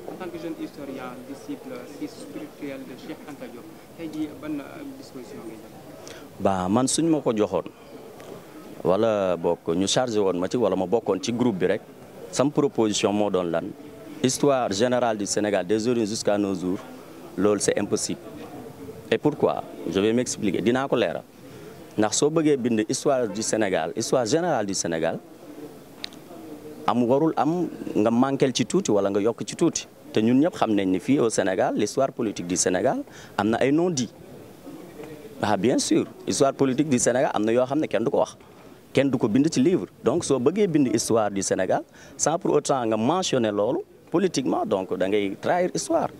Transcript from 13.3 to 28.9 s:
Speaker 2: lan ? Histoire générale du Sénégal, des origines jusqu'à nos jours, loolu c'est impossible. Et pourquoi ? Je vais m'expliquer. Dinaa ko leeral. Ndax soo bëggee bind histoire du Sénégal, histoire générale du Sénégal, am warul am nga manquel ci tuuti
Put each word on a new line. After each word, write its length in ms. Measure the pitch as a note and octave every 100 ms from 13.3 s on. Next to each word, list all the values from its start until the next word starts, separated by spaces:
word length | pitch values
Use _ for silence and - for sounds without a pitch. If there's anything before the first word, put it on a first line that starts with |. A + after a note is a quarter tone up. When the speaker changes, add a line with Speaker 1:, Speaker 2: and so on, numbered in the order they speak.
| F#2+ F2+
Speaker 2:
lan ? 240 | E2 - - - - - -
Histoire 520 | C3 - C#3+ C3+ A2+
générale 440 | G2 B2 B2 A#2+ G#2+
du 80 | G2
Sénégal, 400 | - G#2 G2 F2+
des 220 | A2 A2
origines 200 | A#2+ G#2+
jusqu'à 300 | A2+ - G#2
nos 160 | G2+
jours, 260 | F#2+ F2+ G2 - - - - - -
loolu 240 | G2+ G#2
c'est 200 | - -
impossible. 400 | G2+ G#2 - F#2 - - - - - - - - -
Et 80 | A2+
pourquoi ? 460 | D3 C#3+ F2+ D2 - - -
Je 100 | F2
vais 140 | G#2
m'expliquer. 480 | A#2 A#2+ - G#2 -
Dinaa 260 | F#2+ B2+ C3+
ko 80 | B2+
leeral. 280 | F#2 C#2+ - - - - - - - -
Ndax 200 | G#2+ -
soo 100 | D3
bëggee 280 | D#3+ D3+ C#3
bind 260 | A#2+ A2 G#2+
histoire 400 | C3+ D3+ C3+ A#2+
du 140 | F#2+
Sénégal, 500 | A2 A2+ G#2 F2+ E2 -
histoire 280 | A#2 C#3 A2+
générale 420 | D3+ F3 C3+ G2+
du 80 | F#2
Sénégal, 420 | - E2 D#2+ G2+ - - - - - - - - - - - - D#3+ D3+ D3+ - -
am 160 | A2+ A#2+
warul 240 | C3+ D#3+ -
am 320 | C3+ F3 E3+ - - -
nga 160 | A2
manquel 420 | A#2 C3+ C#3 C#3
ci 120 | B2 B2
tuuti 260 | F3 G3